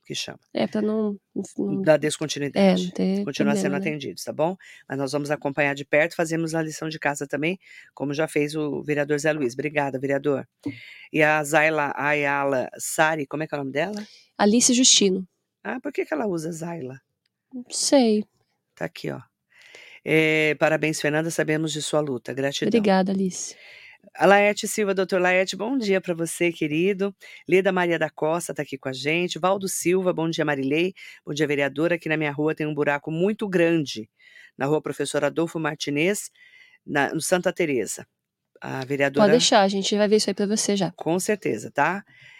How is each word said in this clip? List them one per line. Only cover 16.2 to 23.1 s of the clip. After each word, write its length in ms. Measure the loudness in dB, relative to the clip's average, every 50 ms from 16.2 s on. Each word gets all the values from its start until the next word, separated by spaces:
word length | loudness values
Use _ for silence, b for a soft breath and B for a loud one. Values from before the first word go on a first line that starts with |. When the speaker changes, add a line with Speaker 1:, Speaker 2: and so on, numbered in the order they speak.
| -2
Speaker 1:
usa 240 | -2 -4 -4 -4 -6
Zayla? 480 | -8 -8 -8 -10 -8 -10 -10 -12 -14 -16 _ _ _ _ _ _ _ _ _ _ -16
Speaker 2:
Não 100 | -16 -14 -10
sei. 560 | -6 -4 2 4 6 6 6 6 4 2 0 -4 _ _ _ _ _ _ _ _ _
Speaker 1:
Tá 100 | -10 -10
aqui, 240 | -10 -10 -10 -8 -8
ó. 80 | -8 -10 -12 _ _ _ _ B B B B B B B B B B B B
É, 520 | 2 4 4 4 4 4 4 2 2 2
"Parabéns, 440 | 2 2 2 4 2 0 -2 0 0
Fernanda, 300 | 0 0 0 0 0 0
sabemos 420 | -2 -2 0 0 0 0 0 -2
de 100 | -4 -6
sua 180 | -4 0 0 0
luta. 340 | 0 0 -4 -6 -6 -8 -4
Gratidão." 360 | -2 -2 -2 -2 -2 0 2
Speaker 2:
Obrigada, 420 | 2 4 4 4 4 4 2 0